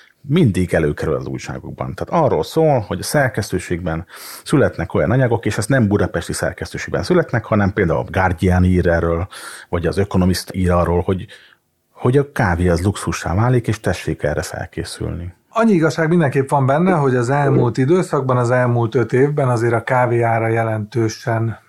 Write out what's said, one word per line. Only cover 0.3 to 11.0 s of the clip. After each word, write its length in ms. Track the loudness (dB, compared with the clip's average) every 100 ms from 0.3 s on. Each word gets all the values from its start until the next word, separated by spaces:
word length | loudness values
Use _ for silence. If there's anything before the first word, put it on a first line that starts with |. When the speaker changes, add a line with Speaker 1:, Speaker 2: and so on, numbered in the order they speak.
| 2 2 2 0
Speaker 1:
előkerül 420 | 0 0 -2 -2
az 100 | -4
újságokban. 680 | -4 -8 -10 -12 -12 -10 -8
Tehát 300 | -8 -2 0
arról 200 | 2 2
szól, 360 | 0 0 2 2 -2
hogy 120 | -6
a 40 |
szerkesztőségben 1000 | -2 0 0 -2 -4 -6 -4 -6 -4 -6 -8 -16 -18 -16
születnek 500 | 0 2 2 0 -2
olyan 180 | 0 2
anyagok, 340 | 2 2 0
és 120 | -2 -4
ezt 120 | 0
nem 180 | 2 4
budapesti 460 | 2 0 -4 -6
szerkesztőségben 680 | -6 -6 -6 -10 -10 -6 -4
születnek, 420 | 2 2 2 -4
hanem 280 | 0 2 2
például 260 | 2 0 0
a 100 | -2
Guardian 520 | 0 0 2 2 4
ír 240 | 4 4 4
erről, 400 | 2 0 -2 -6 -10 -18 -18 -8
vagy 160 | -4
az 120 | -2 -2
Economist 560 | 0 2 2 0 -4
ír 180 | -2 2
arról, 300 | 2 2 0